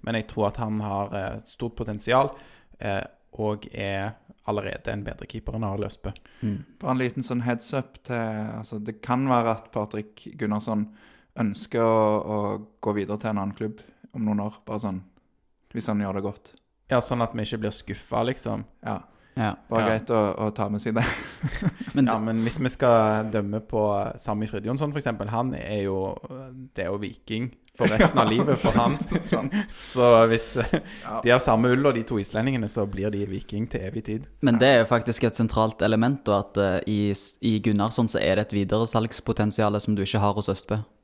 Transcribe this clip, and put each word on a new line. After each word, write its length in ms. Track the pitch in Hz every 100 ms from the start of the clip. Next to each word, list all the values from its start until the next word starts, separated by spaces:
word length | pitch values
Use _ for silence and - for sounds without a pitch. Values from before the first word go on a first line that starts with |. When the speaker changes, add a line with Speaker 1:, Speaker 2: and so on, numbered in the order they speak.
Speaker 1:
men 120 | - 113
jeg 120 | 107
tror 200 | - 101
at 100 | 113
han 220 | 110 107
har, 320 | 104 98 101 101
eh, 240 | 95 113 -
stort 300 | - 117 -
potensial, 580 | 113 104 - 127 143 - - - _ -
eh, 220 | 107 98 - _ _
og 320 | - 107 104 -
er 420 | - 101 98 101 110 _ - -
allerede 400 | 104 101 - -
en 160 | 107
bedre 220 | 104 - -
keeper 260 | 113 -
enn 100 | 113
Arild 220 | 107 101 101
Østbø. 260 | - - - - -
Speaker 2:
Mm. 220 | 110 101 - -
Speaker 3:
Bare 120 | -
en 60 | 127
liten 260 | 127 131
sånn 180 | 123 123
heads 280 | 117 117 -
up 280 | 139 127 -
til, 120 | - 120
altså, 680 | 113 107 107 110 110 110
det 180 | 107 107
kan 240 | - 123 135
være 240 | 123 117
at 200 | 110 -
Patrick 640 | - 104 107 107 - - -
Gunnarsson 520 | 107 107 110 107 107 - - - _ -
ønsker 420 | 113 98 - 123
å, 460 | 113 110 107 107 -
å 400 | 107 104 104 104 _
gå 120 | 110 104
videre 240 | 98 104
til 100 | 113
en 80 | 104
annen 180 | 98 98
klubb 240 | 110 110 - _ -
om 120 | - 107
noen 140 | 104
år, 160 | 104 - -
bare 140 | 107
sånn, 220 | 107 95 92 _ _ _ _ _ _
hvis 140 | 117 110
han 120 | 104
gjør 140 | 101 98
det 80 |
godt. 280 | 101 101 - - _ _ _
Speaker 1:
Ja, 100 | 123
sånn 220 | - 123
at 100 | 113
vi 80 | 117
ikke 160 | 104 113
blir 100 | 104
skuffet, 540 | - - 98 - 117 117
liksom. 400 | 131 113 107 110 _
Speaker 3:
Ja. 160 | - 104 - _ _ -
Speaker 2:
Ja. 180 | 110 - -
Speaker 3:
Bare 100 | 113
Speaker 1:
Ja. 60 | 107 110
Speaker 3:
greit 100 | -
å, 260 | 113 104 -
å 160 | 107
ta 140 | 107 101
med 140 | 104
seg 120 | 113 113
det. 100 | 117 - - - -
<laughs> 440 | - 196 - - 135
Speaker 2:
Men 100 | 127
Speaker 1:
Ja, 100 | 113
Speaker 2:
det 60 | 110
Speaker 1:
men 160 | 113
hvis 160 | 113 -
vi 80 | 131
skal 640 | - 127 117 110 107 110
dømme 300 | 107 101 107
på 580 | - 113 107 101 98 -
Sami 260 | - 107 110
Fridjonsson, 460 | 104 107 135 147
for 80 | 147
eksempel, 300 | 135 110 104
han 240 | 113 127
er 300 | - 80 107 98
jo, 320 | 95 95 - - 131 131 127 127 -
det 80 |
er 60 | 90
jo 60 | 101
viking 560 | 104 - - 110 123 - _ -
for 120 | 113
resten 300 | 110 180 127
av 80 | 110
livet 280 | 113 143 131
for 140 | -
han. 240 | 117 120 147
Speaker 3:
<laughs> 240 | - 170
Sant. 300 | - - 131 208 208 -
Speaker 1:
Så 440 | - 127 123 113 113
hvis, 300 | 113 - 127
Speaker 3:
Ja. 640 | 113 - - - - 113
Speaker 1:
de 80 | 120
har 100 | 123
samme 320 | 131 110 123
ull, 140 | 127 143
og 80 | 120
de 80 |
to 120 | 113 113
islendingene, 480 | 98 107 123 131 107
så 180 | - 101
blir 240 | 95 101
de 160 | 101 101
viking 440 | 95 - 104 113
til 100 | -
evig 220 | 95 117
tid. 240 | - 110 - -
Speaker 2:
Men 160 | 139 117
det 80 | 127
er 160 | 127
jo 60 | 113 120
faktisk 260 | 117 117
et 100 | 117 -
sentralt 460 | 113 - 110 -
element, 420 | 101 113 117 139 -
da, 140 | 101
at, 180 | 95 101
eh, 240 | 98 92 -
i 240 | 104 104
s-, 260 | 98 - -
i 160 | 113 107
Gunnarsson 480 | 107 104 107 117 113
så 120 | -
er 140 | 80 95
det 120 | 104
et 160 | 101 98
videresalgspotensial 1120 | 107 113 117 110 - - 113 107 101 107 104
som 160 | 107 104
du 60 |
ikke 160 | 98 110
har 140 | 101
hos 160 | 101 101
Østbø. 340 | 95 - 110 107 _